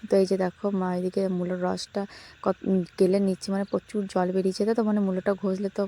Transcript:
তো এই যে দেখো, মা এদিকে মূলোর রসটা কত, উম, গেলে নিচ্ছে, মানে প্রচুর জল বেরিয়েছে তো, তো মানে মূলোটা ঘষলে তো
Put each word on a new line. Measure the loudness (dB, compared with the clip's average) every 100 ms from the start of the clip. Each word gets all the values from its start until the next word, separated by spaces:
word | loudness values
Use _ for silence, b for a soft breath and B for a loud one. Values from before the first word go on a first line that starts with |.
তো | 4 4
এই | 4
যে | 2
দেখো, | 0 -2 -2
মা | 0 0
এদিকে | -2 -2 -2 0
মূলোর | 0 -2 -2
রসটা | -2 -4 -4 -6 -6 B B B
কত, | -2 -2
উম, | 0 0 0
গেলে | 2 4 4
নিচ্ছে, | 2 -2 -4
মানে | -4
প্রচুর | -2 -4 -4 -6 -2
জল | 0 0
বেরিয়েছে | 0 0 0
তো, | 0
তো | 2
মানে | 2 2
মূলোটা | 2 0 -2
ঘষলে | -2 -2 -2 -4
তো | -2